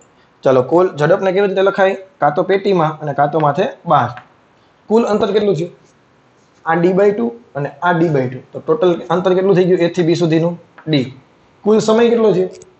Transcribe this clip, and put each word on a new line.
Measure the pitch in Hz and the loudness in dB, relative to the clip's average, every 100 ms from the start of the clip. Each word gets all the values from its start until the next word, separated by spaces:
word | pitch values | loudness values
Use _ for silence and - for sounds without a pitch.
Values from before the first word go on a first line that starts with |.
| _ _ _ _ | _ _ _ _
ચાલો, | 143 131 | 0 2
કુલ | 127 165 185 143 | 2 2 0 0
ઝડપને | 147 202 190 | 0 2 0
કેવી | 180 202 | 0 0
રીતે | 190 | 0
લખાય? | 196 196 190 196 - - | 0 2 0 0 -10 -4
કાં | 143 | -2
તો | 147 | 0
પેટીમાં | 185 196 202 185 156 156 | 0 0 0 0 0 -4
અને | 151 | -6
કાં | 139 147 | -2 -2
તો | 160 | 0
માથે | 151 143 202 - 170 | 0 0 -4 -6 0
બહાર. | 143 120 - - _ _ _ _ _ - | 0 0 -6 -20 _ _ _ _ _ -2
કુલ | 214 | 0
અંતર | 226 208 208 | 2 0 0
કેટલું | 202 208 | 0 0
થયું? | 156 175 - _ _ _ _ _ _ _ _ | -2 -4 -12 _ _ _ _ _ _ _ _
આ | 160 | -4
D | 170 175 | 0 2
by | 185 208 | 2 2
two | 208 233 - - | 0 -4 -8 -14
અને | 143 143 | -10 -8
આ | - 175 175 | -4 -2 0
D | |
by | 170 143 127 | 0 0 -2
two. | 127 - | -6 -14
તો | 135 | -10
total | - 156 180 - - | -4 0 0 0 -2
અંતર | 175 185 | -2 0
કેટલું | 185 190 | 0 2
થઈ | 180 | 2
ગયું? | 180 180 | 2 2
એ | 170 | 0
થી | 175 | 0
B | 165 | -2
સુધીનું | 160 170 160 170 175 - - - | 0 0 0 -2 -6 -14 -16 -4
D. | 147 120 - - _ _ _ | -2 -2 -10 -20 _ _ _
કુલ | 202 220 | 0 2
સમય | 214 220 233 | 2 2 4
કેટલો | 226 214 | 2 2
થયો? | 180 185 - - _ | 2 -2 -8 -20 _